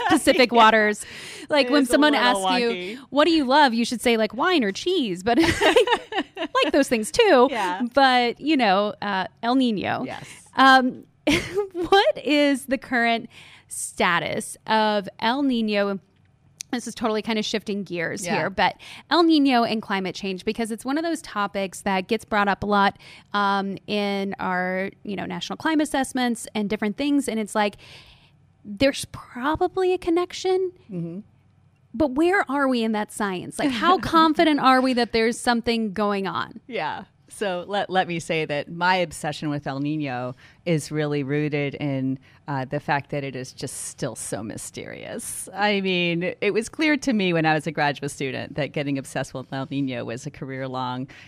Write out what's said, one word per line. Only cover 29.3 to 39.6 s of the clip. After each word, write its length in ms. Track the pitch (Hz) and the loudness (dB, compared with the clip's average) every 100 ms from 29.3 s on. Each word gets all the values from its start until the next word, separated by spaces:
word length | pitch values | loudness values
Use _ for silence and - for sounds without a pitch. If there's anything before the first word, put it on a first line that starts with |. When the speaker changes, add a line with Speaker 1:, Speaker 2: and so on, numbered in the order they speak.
| 247 262 320 359 381 370 | -6 -4 0 0 0 0
Speaker 2:
a 40 | 370 | 0
connection, 760 | - 339 359 - 381 370 370 - _ | 0 0 -2 -4 0 0 0 -6 _
Speaker 1:
Mm-hmm. 280 | 180 165 180 - _ _ _ _ _ _ | -8 -8 -10 -14 _ _ _ _ _ _
Speaker 2:
but 180 | 226 302 | -2 -2
where 340 | 254 339 403 262 | 2 2 2 0
are 160 | 277 269 | 0 0
we 160 | 247 | 2
in 80 | 226 | 0
that 200 | 214 214 | -2 -4
science? 460 | - 208 185 127 - | -4 -4 -4 -8 -4
Like, 140 | 285 | -2
how 260 | 240 330 370 | 0 2 2
Speaker 1:
<laughs> 20 | |
Speaker 2:
confident 600 | 208 330 320 311 330 294 | 2 4 4 4 4 4
are 200 | 262 262 | 6 4
we 140 | 262 | 4
that 180 | 247 233 | 2 2
there's 280 | 226 226 226 | 2 0 0
something 520 | - 240 233 233 220 | 0 0 0 -2 -2
going 340 | 185 208 202 196 | -2 0 0 -2
on? 320 | 160 101 - - | -4 -6 -10 -10
Speaker 1:
Yeah. 380 | 226 151 92 - _ _ | -6 -6 -6 -12 _ _
So 320 | - 208 180 175 | -6 -4 -4 -4
let, 240 | 202 180 | -4 0
let 160 | 185 175 | 0 0
me 120 | 170 | -4
say 260 | - 165 151 | -2 -2 -2
that 260 | 147 - | -4 -6
my 240 | 170 175 185 | -2 0 2
obsession 540 | 170 147 160 147 156 | 0 -4 -8 -6 -4
with 180 | 147 | -4